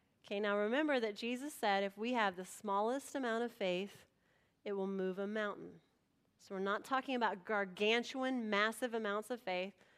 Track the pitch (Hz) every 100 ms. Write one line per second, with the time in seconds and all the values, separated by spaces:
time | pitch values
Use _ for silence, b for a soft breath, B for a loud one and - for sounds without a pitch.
0 | _ _ - 202 208 202 208 262 311 262
1 | 226 208 233 247 294 - 214 196 196 196
2 | 233 247 202 180 185 - 214 196 220 269
3 | - 285 247 226 240 - 185 180 196 -
4 | - _ _ _ _ _ - 202 190 196
5 | 185 185 202 214 208 175 175 170 _ _
6 | _ _ _ _ - 190 196 208 - 269
7 | 262 247 214 190 170 214 196 180 208 233
8 | 233 269 262 254 220 202 214 220 254 226
9 | 214 202 214 240 - 180 190 - b